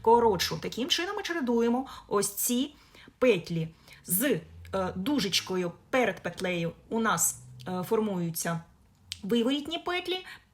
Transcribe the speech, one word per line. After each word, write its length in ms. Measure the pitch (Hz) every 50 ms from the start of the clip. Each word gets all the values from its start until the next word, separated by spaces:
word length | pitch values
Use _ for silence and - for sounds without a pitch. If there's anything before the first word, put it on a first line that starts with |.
коротшу. 560 | - 226 233 233 233 226 190 165 - - 165 160
Таким 260 | - 180 - 214 254 339
чином 280 | - - 349 392 415
ми 60 | 415
чередуємо 640 | 392 - 339 339 262 240 240 233 226 233 240 254 277 - - - - -
ось 260 | - 202 202 - -
ці 400 | - - - 247 247 277 - - - - - - - - - _ -
петлі. 500 | 254 254 208 170 165 - 170 165 160 160 - - - - - - -
З, 180 | - 180 190 254
е, 160 | 294 214 156 - - - - - - - 190 185 175 170
дужечкою 800 | 185 190 269 294 254 180 196 - - - - 185 185 180 170 170 - - -
перед 320 | - 262 240 202 180 -
петлею 500 | - 180 165 - 190 180 180 170 165 165 - - - -
у 120 | - 226
нас, 360 | 226 214 180 165 - - - - - - - - - 180
е, 140 | 185 185 175 -
формуються 720 | 226 220 220 208 190 180 170 170 165 - - 170 170 165 - - - _ _ _ _ _ _ - - -
виворітні 560 | - 190 233 240 226 262 269 294 294 320 330 339
петлі, 480 | - 359 359 359 349 349 370 370 - - - - _ _